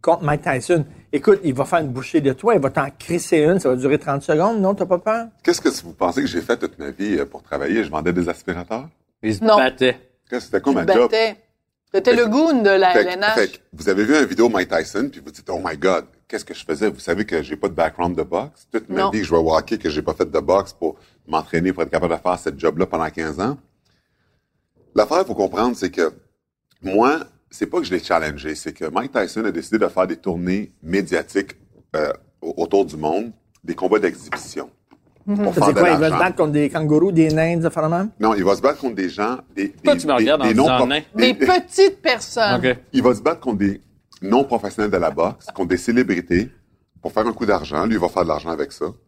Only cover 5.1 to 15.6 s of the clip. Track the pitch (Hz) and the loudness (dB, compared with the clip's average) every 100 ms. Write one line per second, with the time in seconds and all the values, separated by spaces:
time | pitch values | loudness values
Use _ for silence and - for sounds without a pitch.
5.1 | 226 233 _ - 339 - - - - 90 | -4 -6 _ -2 0 0 -2 -14 -4 -2
6.1 | 87 95 87 78 120 85 - 71 - 104 | 0 -2 -4 -2 -2 -4 -8 -12 -6 -2
7.1 | 85 69 - _ 73 71 107 95 78 82 | -2 -4 -10 _ -6 -2 -2 -2 -4 -2
8.1 | 87 87 - - 87 87 113 151 _ _ | -2 -2 -4 -8 -10 -8 -10 -12 _ _
9.1 | _ 107 101 220 208 - - 127 120 _ | _ -6 0 4 4 4 2 0 0 _
10.1 | _ _ 123 - 196 139 135 170 220 240 | _ _ -10 -2 -2 2 0 4 4 4
11.1 | 220 226 202 _ _ _ _ _ 196 190 | 4 0 -4 _ _ _ _ _ 0 4
12.1 | 233 233 247 320 269 202 190 185 180 180 | 4 4 2 2 2 4 4 4 4 2
13.1 | 180 208 220 104 - _ 78 87 98 110 | 0 0 0 -2 -4 _ -6 -2 0 4
14.1 | 151 131 104 117 104 90 82 80 101 139 | 4 4 4 2 2 0 -2 -2 -4 -4
15.1 | - - - - 87 | -6 -20 -18 -8 -6